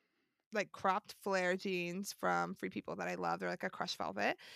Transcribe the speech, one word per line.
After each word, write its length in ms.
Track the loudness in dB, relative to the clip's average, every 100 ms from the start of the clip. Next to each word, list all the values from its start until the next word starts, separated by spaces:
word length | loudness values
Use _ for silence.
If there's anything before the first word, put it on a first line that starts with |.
| _ _ _ _ _
like, 180 | -2 -2
cropped 420 | 0 2 2 -2 -6
flare 340 | 0 2 4 2
jeans 580 | 0 0 -2 -4 -6 -2
from 340 | 2 4 2 -2
Free 140 | -4
People 260 | -4 -6 -4
that 120 | -2
I 60 | 0
love. 240 | 0 0
They're, 100 | 0
like, 140 | -2
a 60 | -4
crushed 280 | -2 -4 -2
velvet. 400 | -4 2 0 0 -6